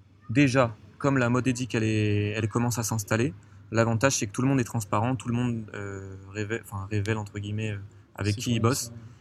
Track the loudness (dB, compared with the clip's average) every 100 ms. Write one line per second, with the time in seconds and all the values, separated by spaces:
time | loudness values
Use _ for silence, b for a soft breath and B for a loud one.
0 | -20 -18 -2 4 4 6 2 0 -18 -2
1 | 2 4 4 4 2 0 0 0 2 2
2 | 2 2 0 0 0 0 0 0 -2 -2
3 | 0 0 0 -4 B B -4 2 2 4
4 | 2 2 -2 0 2 2 0 -2 -2 0
5 | 0 -2 -2 -2 -2 -2 -6 -8 -8 -8
6 | -10 -14 -10 -6 -4 -4 -6 -8 -2 -2
7 | 0 -2 -4 -8 -6 -4 -4 -6 -10 b
8 | b -4 -2 0 0 2 2 2 -4 -10
9 | B B